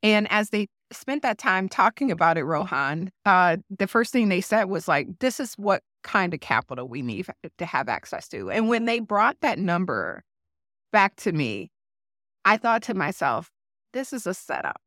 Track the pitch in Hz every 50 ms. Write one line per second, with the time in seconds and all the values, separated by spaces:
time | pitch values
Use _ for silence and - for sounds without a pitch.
0 | - 214 214 214 208 - - 214 214 208 - 208 208 - _ _ _ _ - -
1 | - - 269 294 - 262 214 - - - 185 185 190 190 - - 202 214 226 -
2 | 285 269 180 165 165 165 165 165 147 139 165 147 156 185 - 135 143 135 147 160
3 | 170 196 _ _ _ 208 190 180 180 175 165 190 - _ 202 - 196 190 - 226
4 | 240 - - 262 233 208 190 180 190 - - 220 214 185 196 165 - - 165 143
5 | 147 - - _ - 262 233 - 285 226 - - 202 208 196 - _ _ _ _
6 | _ - - 208 190 175 165 151 - - - 110 110 _ 131 123 123 127 117 139
7 | 131 120 113 95 180 - 208 _ _ 165 _ _ 180 160 - 127 139 - 117 82
8 | - - - - - - - - 98 - - 214 226 220 233 226 226 233 233 240
9 | 226 - 214 202 214 240 - _ - 294 - - 185 185 175 175 185 170 131 107
10 | 87 78 - - _ _ _ _ _ _ _ _ _ _ _ _ _ _ - 214
11 | 196 196 _ - - 220 175 156 147 117 107 101 - - _ _ _ _ _ _
12 | _ _ _ _ _ _ _ _ _ 196 214 214 - 233 233 233 226 - 240 185
13 | 165 147 185 - - 143 120 113 170 _ _ _ _ _ _ _ _ _ _ 254
14 | 269 - - 254 - 175 185 - - - - - - 67 - - _